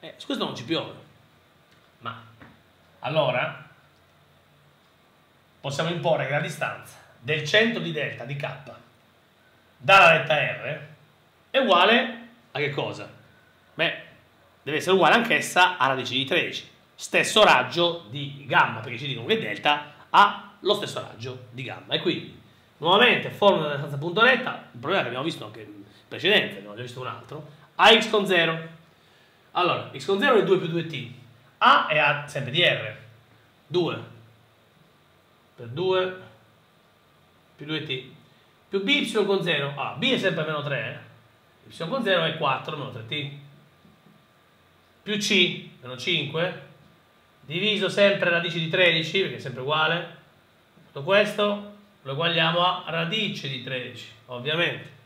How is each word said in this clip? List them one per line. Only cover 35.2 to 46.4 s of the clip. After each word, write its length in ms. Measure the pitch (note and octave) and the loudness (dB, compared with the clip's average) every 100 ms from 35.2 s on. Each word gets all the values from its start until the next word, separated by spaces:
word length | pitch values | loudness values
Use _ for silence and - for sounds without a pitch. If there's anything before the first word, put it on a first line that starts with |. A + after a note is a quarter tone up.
| _ _ _ _ | _ _ _ _
per 100 | A#2+ | -14
due 540 | C3+ F#3 F#3 F#3 - - - _ _ _ _ _ _ _ _ _ _ _ _ | -4 0 2 0 -4 -18 -20 _ _ _ _ _ _ _ _ _ _ _ _
più 100 | D3 | -8
due 160 | D#3 | -6
T. 280 | - B2+ - - _ _ _ _ _ | -4 -8 -8 -20 _ _ _ _ _
Più 140 | G3 | -4
b 60 | G3+ | 0
y 240 | C#4 B3+ | 0 0
con 300 | G#3+ G3 G3 | 0 2 0
zero. 300 | E3 D3+ C#3+ C#3+ | 0 -2 -2 -6
Ah, 180 | A#2+ C#3 | -8 -4
b 80 | B3 | -2
è 80 | B3+ | 0
sempre 260 | F#3 E3 | 0 -2
meno 180 | D#3 D3+ | -4 -4
tre, 380 | C#3+ C3 A2+ A#2 - - _ _ _ _ - | -4 -6 -6 -10 -18 -20 _ _ _ _ -20
eh. 20 | |
Y 200 | - E3 | -12 -6
con 140 | C4 | -4
zero 220 | G3 F3+ | 0 0
è 120 | D#3+ - | 0 -2
quattro 400 | D3 C3 - D#3 | -2 -2 -6 -10
meno 140 | A#2+ | -10
tre 160 | A2+ A2 | -12 -8
T. 240 | D3+ C#3 - - - _ _ _ _ _ _ _ _ _ _ _ _ _ _ | -8 -8 -12 -20 -20 _ _ _ _ _ _ _ _ _ _ _ _ _ _
Più 120 | - G#3 | -6 -4
c, 500 | - G3 F3 - - - | 2 2 2 0 -14 -18
meno 160 | B2 B2+ | -16 -8
cinque, 680 | - E3 C#3 D3+ | -4 -4 -2 -4